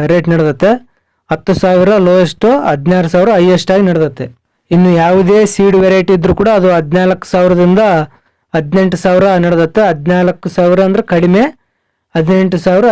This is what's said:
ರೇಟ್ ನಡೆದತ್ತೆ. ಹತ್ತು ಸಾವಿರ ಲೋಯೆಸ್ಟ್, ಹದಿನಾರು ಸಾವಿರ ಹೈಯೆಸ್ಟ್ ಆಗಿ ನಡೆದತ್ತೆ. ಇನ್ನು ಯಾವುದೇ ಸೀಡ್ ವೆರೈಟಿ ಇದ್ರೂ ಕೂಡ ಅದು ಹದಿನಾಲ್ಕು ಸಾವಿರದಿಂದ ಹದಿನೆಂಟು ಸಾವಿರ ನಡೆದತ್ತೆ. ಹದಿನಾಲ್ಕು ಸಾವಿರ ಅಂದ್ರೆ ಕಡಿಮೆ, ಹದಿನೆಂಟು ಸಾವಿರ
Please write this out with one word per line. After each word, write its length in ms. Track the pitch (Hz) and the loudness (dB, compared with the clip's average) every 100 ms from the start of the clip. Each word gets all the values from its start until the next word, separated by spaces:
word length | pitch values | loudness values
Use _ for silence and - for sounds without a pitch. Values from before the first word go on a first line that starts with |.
| 151 | 0
ರೇಟ್ 180 | 175 165 165 | -2 0 -2
ನಡೆದತ್ತೆ. 360 | 156 139 190 247 - _ _ _ _ | -2 0 -2 -2 -6 _ _ _ _
ಹತ್ತು 220 | 160 - 185 | -6 -4 -2
ಸಾವಿರ 260 | 185 185 185 214 180 | 0 2 2 2 2
ಲೋಯೆಸ್ಟ್, 420 | 185 170 - 214 277 165 | 2 0 -2 -2 0 -2
ಹದಿನಾರು 400 | 147 139 185 165 180 | -4 -2 -2 0 0
ಸಾವಿರ 140 | 202 202 | 0 2
ಹೈಯೆಸ್ಟ್ 340 | 180 180 - 190 | 2 0 0 0
ಆಗಿ 100 | 190 | 0
ನಡೆದತ್ತೆ. 340 | 165 151 120 123 - _ _ _ 170 | 0 -4 -6 -14 -16 _ _ _ 0
ಇನ್ನು 160 | 180 170 | 2 2
ಯಾವುದೇ 380 | 165 190 185 208 208 - | 2 0 2 2 0 0
ಸೀಡ್ 220 | 196 190 190 | 2 2 2
ವೆರೈಟಿ 300 | 190 180 185 | 0 0 0
ಇದ್ರೂ 160 | 175 - | 0 0
ಕೂಡ 80 | 202 214 | 0 2
ಅದು 80 | 185 170 | 2 0
ಹದಿನಾಲ್ಕು 480 | 151 175 185 185 - 185 | 0 0 0 -2 -4 0
ಸಾವಿರದಿಂದ 480 | 180 180 175 190 214 165 151 _ _ _ _ 160 | 0 2 2 2 2 0 -4 _ _ _ _ -6
ಹದಿನೆಂಟು 440 | 147 185 190 170 185 | -2 -2 0 -2 0
ಸಾವಿರ 220 | 185 196 185 175 | 2 2 0 0
ನಡೆದತ್ತೆ. 380 | 170 165 214 202 | 0 0 0 -2
ಹದಿನಾಲ್ಕು 580 | 156 147 180 180 180 180 - | -2 -2 0 -2 -4 -6 -2
ಸಾವಿರ 240 | 175 180 190 | 0 2 0
ಅಂದ್ರೆ 160 | 208 - 175 | -2 -2 -2
ಕಡಿಮೆ, 280 | 175 185 277 - _ _ _ _ _ 165 | 2 2 0 -6 _ _ _ _ _ -4
ಹದಿನೆಂಟು 420 | 160 190 190 175 185 | 0 0 0 -2 0
ಸಾವಿರ 200 | 185 233 | 0 2